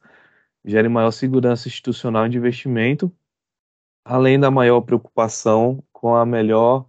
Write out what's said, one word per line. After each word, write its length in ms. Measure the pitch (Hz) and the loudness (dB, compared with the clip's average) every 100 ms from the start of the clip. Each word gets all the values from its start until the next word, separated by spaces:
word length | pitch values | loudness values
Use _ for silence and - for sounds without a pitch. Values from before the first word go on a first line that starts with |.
| _ _ _ _ _ _ | _ _ _ _ _ _
gere 240 | 98 107 113 | -4 0 0
maior 220 | 117 113 | 2 0
segurança 560 | 113 131 131 123 120 123 | -2 -2 0 0 -2 -6
institucional 640 | - - 120 123 110 113 | -10 -8 -6 -4 -2 -2
de 100 | 123 | -2
investimento, 720 | 120 120 139 120 117 147 185 - _ _ _ _ _ _ _ _ | -4 -4 -4 -2 -2 -2 -6 -8 _ _ _ _ _ _ _ _
além 340 | - 127 131 135 | -4 0 2 4
da 120 | 139 | 2
maior 320 | 131 120 120 | 2 4 2
preocupação 1000 | 120 120 - - 113 - 117 110 120 135 - | 2 -2 -2 -4 -4 -2 0 2 0 -4 -12
com 220 | - 117 | -8 0
a 100 | 117 | 0
melhor 640 | 117 117 110 110 117 131 | 0 0 0 2 2 2